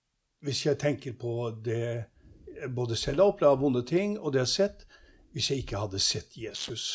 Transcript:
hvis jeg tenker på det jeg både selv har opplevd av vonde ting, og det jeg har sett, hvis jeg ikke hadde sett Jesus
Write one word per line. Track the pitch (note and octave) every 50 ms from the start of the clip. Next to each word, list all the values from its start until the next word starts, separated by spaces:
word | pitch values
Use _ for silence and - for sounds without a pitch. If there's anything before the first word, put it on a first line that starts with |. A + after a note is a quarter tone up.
| _ _ _ _ _ _ _ _ D3+
hvis | C#3+ B2 - -
jeg | D3+ C#3
tenker | - D3 D3 C3+ - - C3 A2
på | - A#2+ A#2+ A#2 A#2 A#2+ A#2 A2+
det | A2 G#2+ A#2+ A2+ A#2 A#2 A#2+ A#2 A#2 A2 - _ _ - - - - -
jeg | F#4 D#4+ - D3+ B2+ B2
både | A#2+ B2 A#2 A2+
selv | - - C3+ C#3 D#3+
har | G3 G3+
opplevd | G3 - D#3+ C#3+ C#3
av | C3
vonde | C#3+ C#3+ B2 A#2+ A#2+
ting, | - D#3+ F3+ G3+ G#3 G#3 -
og | D#3 D3+ C3+
det | B2+
jeg | B2
har | -
sett, | - - G3 G3+ - - - - - - - - - _ _ _
hvis | - C3+ - -
jeg | C#3 B2+ A2+
ikke | - A2 G2+
hadde | G#2+ G#2 G2 G2+
sett | - - - G#2+ - - -
Jesus | B2 A2 G#2 - - - - A#2 - - -